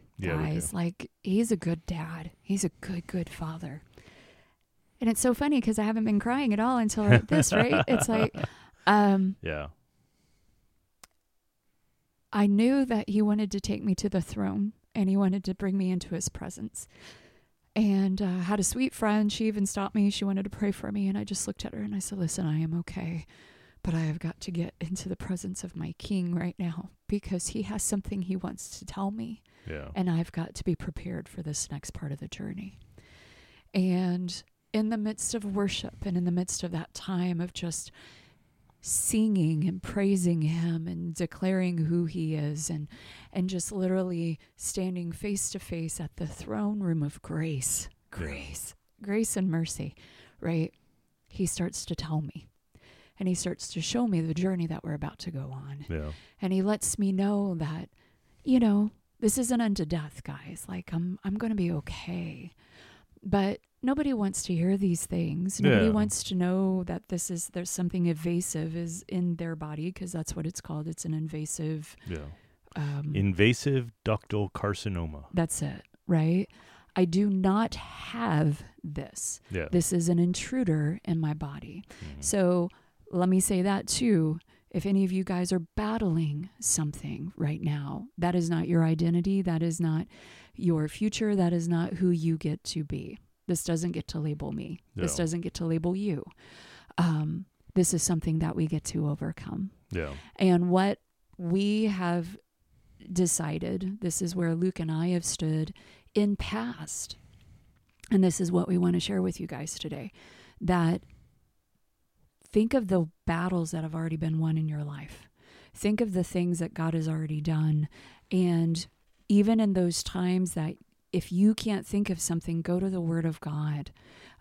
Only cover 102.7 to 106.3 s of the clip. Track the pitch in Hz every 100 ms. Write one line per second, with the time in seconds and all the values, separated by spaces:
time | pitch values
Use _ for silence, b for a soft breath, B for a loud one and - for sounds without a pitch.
102.7 | _ _ - - 180 175 - 156 160 175
103.7 | 185 190 208 180 - 175 180 170 165 185
104.7 | - 160 160 175 180 - - 160 156 160
105.7 | - b b b 214 208